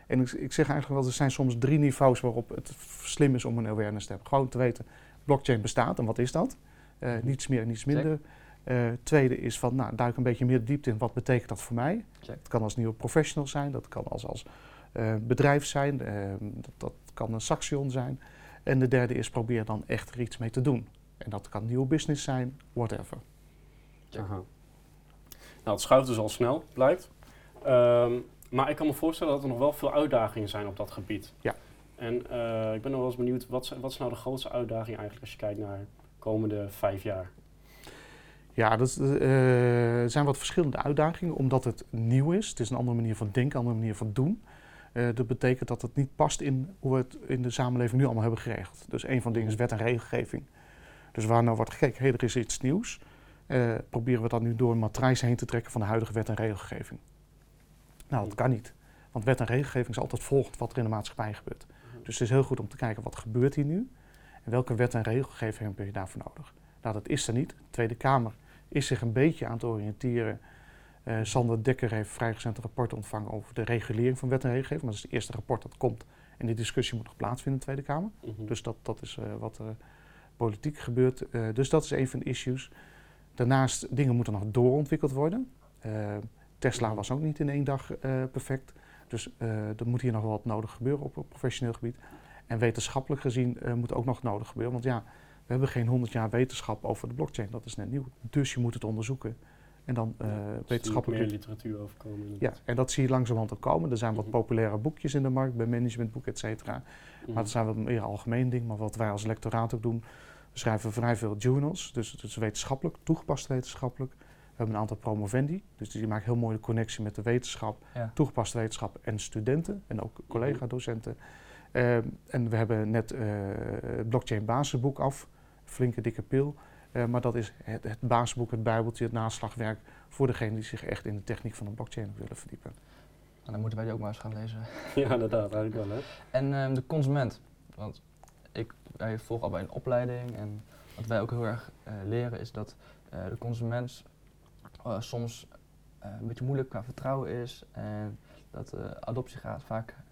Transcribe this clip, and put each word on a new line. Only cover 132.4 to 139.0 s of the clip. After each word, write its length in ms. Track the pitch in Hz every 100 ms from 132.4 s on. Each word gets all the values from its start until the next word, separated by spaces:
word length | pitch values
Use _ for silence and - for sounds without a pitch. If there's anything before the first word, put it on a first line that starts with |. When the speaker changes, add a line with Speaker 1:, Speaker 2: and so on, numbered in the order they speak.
| - - - - - - - - - -
Speaker 2:
Nou, 120 | -
dan 80 | 107
moeten 180 | 110 107
wij 80 | 113
die 60 |
ook 60 | 110
maar 80 | 104
eens 100 | 110
gaan 140 | 110
lezen. 260 | 110 113 110 110 -
Speaker 3:
<laughs> 200 | - 135
Ja, 100 | 131
inderdaad, 400 | 123 110 113 104
eigenlijk 220 | 107 110 110 101
wel, 100 | 117
hè? 60 | - - -
Speaker 2:
En, 220 | 131 139
ehm, 200 | 139 135
de 120 | 131 -
consument, 540 | 156 135 143 123 - - - - -
want 260 | 110 - _ - - - -
ik, 220 | - 113 - -
wij 220 | -